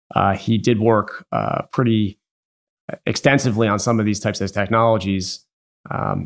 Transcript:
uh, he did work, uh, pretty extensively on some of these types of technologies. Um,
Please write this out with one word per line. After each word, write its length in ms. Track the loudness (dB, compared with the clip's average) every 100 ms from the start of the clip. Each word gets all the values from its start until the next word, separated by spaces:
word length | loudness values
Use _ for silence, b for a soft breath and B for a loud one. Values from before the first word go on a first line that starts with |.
| -8 -2
uh, 180 | -2
he 240 | -2 -2 0
did 220 | 0 2
work, 480 | 2 2 -2 -10 -8
uh, 300 | -4 -4 -4 -4
pretty 480 | -2 0 2 0 -6 _ _ _ _ _ _ -16 -10 -6
extensively 640 | 0 2 4 2 2 2
on 100 | 2
some 220 | 0 0
of 80 | 2
these 120 | 0
types 220 | -2 -2
of 100 | -4
technologies. 920 | -2 0 4 4 2 2 -2 -4 -10 _ _ _ _ -8
Um, 340 | -4 -2 -2